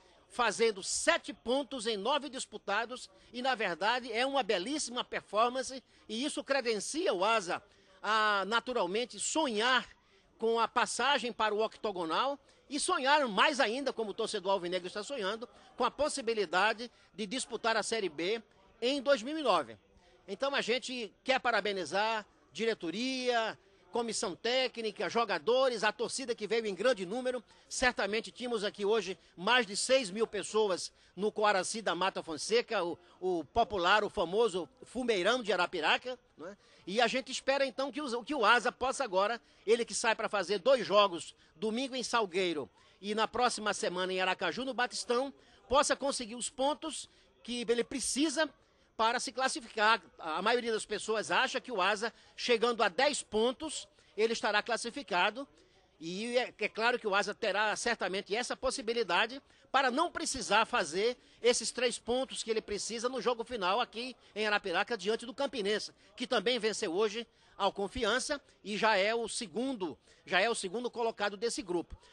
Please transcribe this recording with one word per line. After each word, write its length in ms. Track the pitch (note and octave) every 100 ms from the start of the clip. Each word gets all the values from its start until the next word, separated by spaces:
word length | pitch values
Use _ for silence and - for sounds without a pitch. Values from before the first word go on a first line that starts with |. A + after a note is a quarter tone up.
| _ _ _
fazendo 540 | - A3+ F3 A3+ F#3+
sete 500 | - - - E4 -
pontos 540 | A3+ A3+ C4+ C#4 C4+ G#3
em 100 | G#3
nove 320 | G#3+ D4 C#4
disputados, 800 | B3 - G#3+ - G3+ A#3 B3 - - -
e 80 | A#3+
na 140 | C4
verdade 580 | A#3 G3+ D#3+ G3+ B3 A#3+
é 140 | G#3+ C4+
uma 160 | C#4
belíssima 600 | G3+ F#3+ G3+ D4+ - A#3+
performance, 800 | - G#3 - G3+ A#3+ B3+ A#3+ C4 - _ -
e 160 | A3
isso 220 | C#4+ D4+
credencia 720 | - C4+ A#3 G#3 - D4 D4+
o 100 | F#3+
Asa 380 | G3+ A3+ F3 E3 - _ _ -
a 420 | G3 A3 G#3+ G3+ F#3+
naturalmente 720 | A3+ A#3+ A#3 F3 G#3+ B3 G3
sonhar 720 | - D#4 D4 G#3 A#3+ B3 - - _ _ _ -
com 220 | A3+ A3+
a 80 | A3
passagem 640 | B3 G#3+ - B3+ C4+ A#3+
para 220 | G#3+ G#3+
o 100 | G#3
octogonal, 720 | A3 - A3 F#3 D#3+ F3 B3+ C#4+ _ _ -
e 80 | C#4
sonhar 480 | - F4 C4 D4+ B3+
mais 340 | G3 D4 C4
ainda, 340 | A3+ B3 C4
como 160 | A3+ A3
o 40 |
torcedor 380 | F#3 G#3+ G#3 F3+
alvinegro 340 | G3 F3 F3+ F3
está 160 | G#3
sonhando, 460 | G3 C#4 F#3+ A3 A#3 - -
com 100 | -
a 60 | B3
possibilidade 1000 | - D4 - A3+ A3 F3+ F3+ G#3 A3 A#3+ - _
de 120 | E3+ G#3
disputar 520 | B3 - A3 A3+ A3+
a 40 |
Série 280 | - A3+ F#3
B 320 | D3 F3 A3+ - _ - _
em 180 | A#3+ C#4+
dois 220 | C4 C4+
mil 160 | A#3+ D#4+
e 40 |
nove. 360 | C4 F3 A#2 A2 _ _ _ _ -
Então 260 | G3 C#4
a 60 | C4+
gente 500 | G3 A#3+ - B3+ G#3 -
quer 160 | - C4
parabenizar 840 | A#3+ G#3+ G3+ G3 D3+ F#3+ A3 A3+ - _ _
diretoria, 1080 | C#3 A3+ G#3+ E3+ F#3+ B3+ C4 B3 A#3+ A3 D#3 _ _ -
comissão 460 | A#3 A#3 - G#3+ D3+
técnica, 720 | A3+ C4 B3+ A#3 A3 G3 F3
jogadores, 720 | A3+ A3+ F3 D3 B3+ C4+ A3+
a 80 | G#3+
torcida 440 | - A3 - C4
que 120 | A3+ G3+
veio 200 | A3+ G#3+
em 80 |
grande 320 | F3+ A#3+ G3+ F3
número. 360 | B3 B3+ B3 - - -
Certamente 600 | - B3+ A#3+ G3 A3 F#3+
tínhamos 320 | - B3 A3+
aqui 220 | G3+ -
hoje 340 | G3+ A3 F#3 F3+ _
mais 320 | - F#3+ B3 G3
de 80 |
seis 360 | G3 - C4 G3+
mil 160 | G#3 G#3+
pessoas 640 | G3+ D#3+ G#3+ G#3+ E3+ - - _ -
no 160 | G#3
Coaraci 480 | G#3+ G#3 G3 F3 A3
da 140 | G3
Mata 280 | E3+ F#3+ F#3
Fonseca, 600 | E3 D3+ - A3+ - G#3+
o, 140 | F3 D3+ - -
o 260 | F#3 F3 C#3+
popular, 580 | A3+ A3+ G3+ F3 G#3
o 60 | G3+
famoso 580 | - E3+ G3+ A#3 F3+ D#3 _
Fumeirão 600 | - A#3 A#3+ G#3 F#3 B3+
de 120 | G3+
Arapiraca, 640 | F#3 F3 F3 D#3+ B3 B3 B3+ _ -
não 120 | E3
é? 80 | G3+ _ - -
E 160 | G#3
a 40 | A3+
gente 240 | B3 C4
espera 360 | A#3+ - C#4 C4+
então 260 | A#3+ C#4
que 80 | C4+
o, 240 | D4 A#3+
que 100 | A3
o 120 | D4 D4
Asa 260 | A#3+ A#3
possa 320 | - B3+ B3+
agora, 340 | B3 F#3 G#3 A#3 - _ -
ele 180 | A#3
que 80 | A3+
sai 220 | G3 A#3
para 120 | A3 G#3+
fazer 320 | G3+ E3+ G3+
dois 280 | B3+ C4+ E3
jogos, 480 | G#3 G3+ E3+ - - _
domingo 400 | D#3 G#3+ A3+ C4+
em 80 | B3+
Salgueiro 680 | - A#3+ G3 E3+ F3+ D3+ A#2+ - - _
e 160 | G3+
na 140 | G#3+ A3
próxima 460 | A3+ B3 - G#3
semana 360 | - G3+ F3+ F#3
em 120 | F#3
Aracaju, 420 | F#3 F#3 F3+ D#3+
no 80 | C4
Batistão, 600 | A3+ B3 - - A#3+ C#4 - - - -
possa 260 | C4+ C#4
conseguir 400 | C#4 C#4 - A3
os 140 | A#3+ -
pontos 580 | - C#4 D4+ D#4+ - - _ _ _
que 240 | - A#3+ A3+
ele 160 | A#3
precisa 640 | A3+ C4+ - A#3+ D#4 C4+ D#4 - _ _ _ -
para 240 | A3 A#3+
se 120 | -
classificar. 680 | A#3+ C4 D#4+ A3+ A3 G#3+ A3+ - -
A 220 | D#3+ D#3+
maioria 320 | G#3 B3 A#3
das 140 | G#3+ -
pessoas 440 | G3+ - A3 A#3
acha 300 | A3 B3 B3+
que 100 | B3+
o 120 | G#3+
Asa, 280 | F#3+ G#3 A3 - -
chegando 480 | - - A#3 A#3+ A3+
a 60 | G#3
dez 340 | E3+ D4 C4+
pontos, 640 | - G#3+ A#3+ B3 D4+ - - _ _ -
ele 160 | A3+
estará 300 | A#3 A3+ G#3
classificado. 840 | A3 A3 A#3 C#4+ - F3+ G3+ G#3+ C#4+ _ _ _ _ _
E 380 | D#3+ F#3 A#3 B3
é, 160 | G3+ -
é 100 | G#3
claro 300 | - A#3 B3+
que 80 | G#3+
o 80 |
Asa 200 | G3 G3
terá 420 | G3 A3 F#3+ G#3+ F#3
certamente 580 | A#3+ A3+ F#3+ F#3+ F#3+
essa 220 | G#3+ A#3+ B3
possibilidade 840 | C4 C4+ A3 A#3 F#3+ F3+ A3 C4+ - _ _
para 200 | C4 C4+
não 200 | B3+ E4+
precisar 540 | F4 D#4 C4 D#3 G#3
fazer 540 | A3 A#3+ D#3+ F3 A3+ B3 _ _
esses 280 | A3+ A#3+ A3
três 280 | - B3 -
pontos 440 | - B3 G#3+ G3
que 80 | A3+
ele 120 | A3
precisa 460 | - G#3 - A3+ B3
no 120 | B3+
jogo 240 | G3+ A#3
final 360 | A3+ B3 A3+ A3+
aqui 360 | A3+ A3 B3+ - -
em 120 | G3+ G#3+
Arapiraca, 500 | G#3 F#3+ E3+ G3+ A#3
diante 300 | F#3 A3+ A#3
do 80 |
Campinense, 580 | C4+ C#4 C4+ G3 G#3+ - - - -
que 100 | B3
também 320 | A#3+ G3 B3
venceu 360 | A3 F#3+ G3
hoje 320 | F3 A3 A3 A#3 _ _ -
ao 160 | G3
Confiança 680 | F#3+ G3 B3+ G#3 B3 - C#4+ - _
e 140 | F#3+ G#3
já 180 | A3 G3+
é 180 | G3+
o 140 | A#3 A3+
segundo, 720 | - G#3+ E3 C4+ A#3+ F3 A#2 _ -
já 160 | - F3
é 80 | A3+
o 60 |
segundo 360 | A3+ F#3+ G#3 A#3+
colocado 460 | A3+ A3+ - G#3 G3
desse 240 | A3+ D4
grupo. 400 | F#3+ F3 D#3 - -